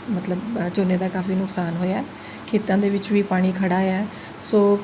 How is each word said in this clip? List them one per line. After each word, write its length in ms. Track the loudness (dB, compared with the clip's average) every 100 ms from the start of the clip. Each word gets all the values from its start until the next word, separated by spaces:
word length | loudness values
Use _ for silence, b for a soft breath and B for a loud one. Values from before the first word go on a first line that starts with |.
| -4
ਮਤਲਬ, 280 | -4 -2 -4
ਅਹ, 320 | -4 -4 -2
ਝੋਨੇ 240 | 0 2 2
ਦਾ 100 | 0
ਕਾਫੀ 280 | -2 -2 -2
ਨੁਕਸਾਨ 400 | -2 -2 -2 -2
ਹੋਇਆ, 260 | -2 -2 -4 B B B -2
ਖੇਤਾਂ 300 | -2 2 2
ਦੇ 120 | 2
ਵਿੱਚ 220 | 0 2
ਵੀ 100 | 2
ਪਾਣੀ 300 | 2 2 2
ਖੜ੍ਹਾ 280 | 2 2 2
ਹੈ। 280 | 2 0 -4 B B B
ਸੋ 380 | 0 4 6 4